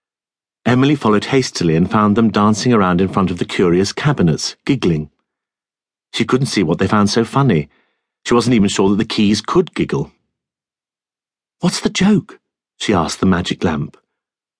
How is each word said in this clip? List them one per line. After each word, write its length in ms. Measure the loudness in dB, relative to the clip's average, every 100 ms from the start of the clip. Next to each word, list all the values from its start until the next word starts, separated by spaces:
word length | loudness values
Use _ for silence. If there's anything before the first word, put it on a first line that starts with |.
| _ _ _ _ _ _ -2
Emily 300 | 2 2 2
followed 300 | 2 0 0
hastily 500 | -2 -2 -2 0 0
and 160 | 0
found 240 | 2 2 2
them 160 | 2
dancing 400 | 2 2 2 2
around 300 | 2 2 2
in 80 | 0
front 220 | 0 -2
of 60 | -2
the 60 |
curious 480 | -6 0 2 2 0
cabinets, 640 | -2 -2 0 0 0 -6 -8 -4
giggling. 460 | -2 0 -2 -4 _ _ _ _ _ _ _ _ _ _
She 100 | -6
couldn't 240 | -2 -2 -2
see 160 | -2
what 140 | -2 0
they 100 | 0
found 220 | 0 0
so 160 | 0 -2
funny. 420 | 0 2 0 -2 _ _ _ _ _ -2
She 80 |
wasn't 200 | 0 2
even 160 | 2 2
sure 200 | 0 0
that 60 | 0
the 180 | -2
keys 280 | 0 0 0
could 340 | 0 0 0 -2
giggle. 380 | -4 -4 -6 _ _ _ _ _ _ _ _ _ _ _ _ _ _ _
"What's 220 | -4 -2
the 80 | -4
joke?" 500 | 0 2 2 0 -10 _ _ _ -8
she 160 | -2
asked 260 | 0 -2 -2
the 140 | 0 0
magic 240 | -2 -4
lamp. 360 | -4 -4 -8 -12 _ _ _ _ _ _